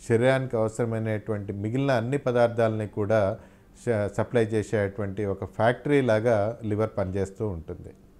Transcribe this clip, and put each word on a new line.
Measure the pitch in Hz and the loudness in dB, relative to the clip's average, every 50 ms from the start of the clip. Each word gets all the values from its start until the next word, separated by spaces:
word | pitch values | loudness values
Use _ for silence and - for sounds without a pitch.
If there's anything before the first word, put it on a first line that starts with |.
| - - | 0 2
శరీరానికి | 117 110 123 131 135 131 131 131 123 | 4 4 6 4 4 2 0 -2 0
అవసరమైనటువంటి | 113 110 110 - - 120 113 113 110 110 110 107 104 - - 107 104 98 104 98 | 0 0 0 0 -2 -2 -2 -2 -2 -2 -2 -4 -4 -4 -4 -6 -6 -6 -6 -6
మిగిలిన | 101 101 110 117 135 139 139 | -4 -4 -2 -2 0 0 2
అన్ని | 131 113 113 123 139 | 2 0 0 0 -2
పదార్థాలని | 143 - 127 120 120 120 117 113 117 113 110 110 110 107 | -2 -2 0 4 4 4 4 4 2 0 2 0 -2 -4
కూడా | 101 - 110 104 101 110 110 98 95 113 - - - - - - - - - - | -4 -4 -4 0 2 2 2 2 2 0 -4 -10 -18 -20 -20 -20 -20 -20 -8 -2
స-, | 120 113 104 104 98 - | -2 0 0 0 -2 -2
సప్లై | - 107 - - 120 113 | -4 -4 0 0 0 0
చేసేటువంటి | 104 113 107 98 - 117 107 101 95 95 - 104 95 95 107 104 | 2 0 -2 -2 0 0 0 0 0 -2 -4 -6 -6 -4 -4 -4
ఒక | 98 95 - 98 | -4 -4 -4 -6
ఫ్యాక్టరీ | - - - 107 120 123 - - 147 147 143 | -8 -2 2 2 2 2 0 0 2 2 4
లాగా | 131 120 107 110 110 123 113 104 101 110 117 - 113 | 4 4 2 2 4 2 2 2 2 0 -4 -4 -4
లివర్ | 104 107 101 110 110 - | -4 -2 0 -2 -2 -2
పనిచేస్తూ | 104 95 92 92 101 95 95 - - 110 | -4 -4 -2 -2 -2 -4 -4 -4 -6 -6
ఉంటుంది. | 107 90 82 80 - 87 - 85 82 - - - - - - | -6 -6 -6 -10 -12 -12 -12 -14 -18 -20 -20 -20 -20 -20 -20